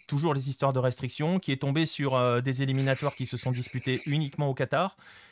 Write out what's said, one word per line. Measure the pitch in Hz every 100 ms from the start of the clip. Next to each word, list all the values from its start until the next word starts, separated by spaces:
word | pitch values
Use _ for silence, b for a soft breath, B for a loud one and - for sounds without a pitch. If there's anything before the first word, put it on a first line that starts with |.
| -
toujours | 143 165
les | 139 135
histoires | 131 139
de | 127
restrictions, | 127 - 127 - 156 185
qui | -
est | 131
tombé | 143 143 156
sur, | - 139
euh, | 127 123 120
des | 131 127
éliminatoires | 135 135 135 131 143
qui | - 127
se | 123
sont | 127
disputés | 123 123 127 135 127 -
uniquement | 147 143 - 147
au |
Qatar | 131 131 143 190 - b b b